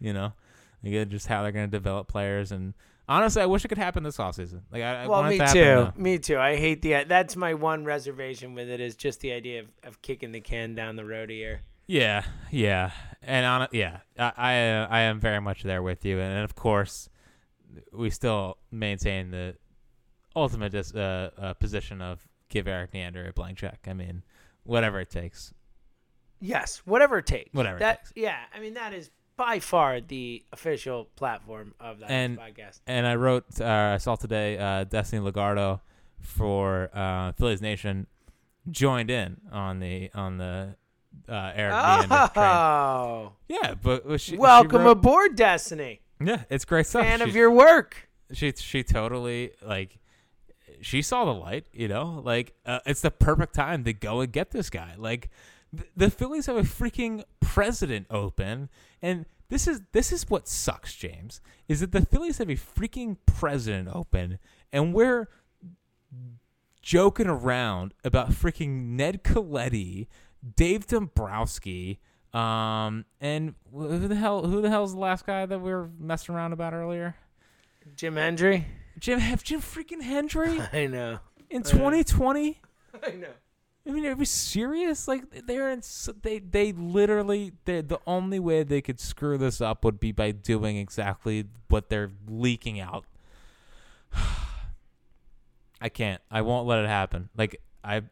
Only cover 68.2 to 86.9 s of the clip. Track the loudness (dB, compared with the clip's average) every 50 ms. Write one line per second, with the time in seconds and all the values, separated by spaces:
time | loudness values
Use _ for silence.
68.2 | 4 4 2 2 2 -2 0 -2 -4 -4 -4 -4 -6 -4 -2 -2 -2 -2 -2 0
69.2 | 2 2 2 2 2 0 -2 -4 -2 -2 -2 -2 -4 -4 -8 -10 -10 -12 -16 -20
70.2 | -20 -20 _ _ -18 -2 2 4 4 4 4 0 0 -2 -2 -2 0 0 -2 -2
71.2 | -2 -2 -2 -4 -4 -4 -6 -8 -10 -8 -8 -8 -8 -8 -10 -10 _ _ _ _
72.2 | _ _ -4 -2 -2 0 0 0 0 -2 -2 -2 -2 -4 -4 -8 -10 _ _ -8
73.2 | -6 -4 -4 -4 -6 -6 -10 -14 _ -18 -12 -10 -6 -4 -4 -2 -2 -2 0 0
74.2 | 0 0 0 0 0 0 0 2 2 2 2 2 0 -2 -4 -4 -2 -2 -2 -2
75.2 | -4 -4 -4 -4 -4 -4 -6 -6 -4 -4 -4 -6 -6 -8 -12 -10 -6 -6 -6 -6
76.2 | -6 -6 -6 -6 -4 -4 -4 -6 -6 -6 -6 -6 -6 -6 -6 -6 -6 -8 -8 -12
77.2 | _ _ _ _ _ _ _ _ _ _ _ _ -20 -20 -12 -8 -6 -4 -2 0
78.2 | 0 0 2 4 4 4 4 4 0 -4 -10 -14 -18 -20 -16 -6 -2 0 2 2
79.2 | 2 2 0 -2 -2 -4 -6 -6 -6 -8 -12 -12 -12 -12 -12 -10 -6 -4 -4 -2
80.2 | -2 -2 0 0 0 0 0 -2 -4 -2 -2 -2 -2 -2 -2 -4 -6 -6 -8 -10
81.2 | -14 _ _ _ _ -10 -8 -6 2 6 6 6 6 6 4 4 4 4 4 4
82.2 | 4 2 2 2 0 -2 -4 -6 _ _ _ _ _ _ -14 -10 -10 -10 -8 -10
83.2 | -14 -16 -18 -20 _ _ _ _ _ _ _ _ -8 -6 -4 -2 -2 -2 -2 -2
84.2 | -2 -2 -2 -2 -2 -2 -2 -2 -2 -2 -2 -2 -2 -2 -2 -2 -2 -4 -4 -4
85.2 | -6 -10 -18 -12 -8 -6 -4 -4 -4 -4 -4 -6 -10 -14 -14 -12 -10 -10 -10 -8
86.2 | -6 -6 -6 -6 -4 0 2 2 2 2 0 -4 -4 0